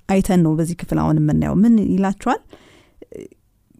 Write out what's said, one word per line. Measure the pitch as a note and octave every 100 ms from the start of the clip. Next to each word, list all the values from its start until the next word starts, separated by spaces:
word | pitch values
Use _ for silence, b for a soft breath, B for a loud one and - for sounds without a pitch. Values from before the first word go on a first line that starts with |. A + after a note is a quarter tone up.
| -
አይተን | G3 F#3+ F3+
ነው | D#3+
በዚህ | D#3 E3 E3+
ክፍል | - D#3
አሁን | D#3 D#3
የምናየው። | D3+ D#3 D3+ D#3+
ምን | A3+ A3+ G3
ይላቸዋል? | F#3 G3 F#3+ - G#4+ b b b b b b - - - _ _ _ _